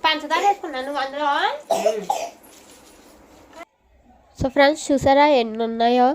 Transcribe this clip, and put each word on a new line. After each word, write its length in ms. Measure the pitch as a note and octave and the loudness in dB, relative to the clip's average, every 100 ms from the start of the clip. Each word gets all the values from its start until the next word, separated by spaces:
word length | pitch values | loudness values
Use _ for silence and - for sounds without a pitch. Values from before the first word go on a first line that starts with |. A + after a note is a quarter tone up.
పంచదార 360 | D#4+ D4+ D4 E4 G4+ | -2 -2 -4 -2 0
వేసుకున్నాను 400 | G4 F4 C4 C4+ | -2 -6 -10 -8
నువ్వు 140 | C#4+ | -6
అందులో. 260 | C4+ C#4+ D4 D4 G4 C#5+ - - G#3+ A3 F#3 - - - - - - - - - - - - - - - E4+ _ _ _ _ _ _ - | -6 -4 -4 -2 -2 -6 -6 -2 -2 -2 -6 -6 -6 -14 -20 -20 -20 -20 -20 -20 -20 -20 -20 -20 -20 -20 -20 _ _ _ _ _ _ -8
So 80 | C4+ | -4
ఫ్రెండ్స్, 280 | C#4+ C#4 D4+ - | 4 4 2 -2
చూసారా 360 | C#4 C#4 C#4 D4 C#4 | 0 4 4 6 4
ఎన్ని 220 | A3+ A3 A#3 | 0 -4 -4
ఉన్నాయో? 400 | A3+ A#3 B3 B3 | 0 2 4 2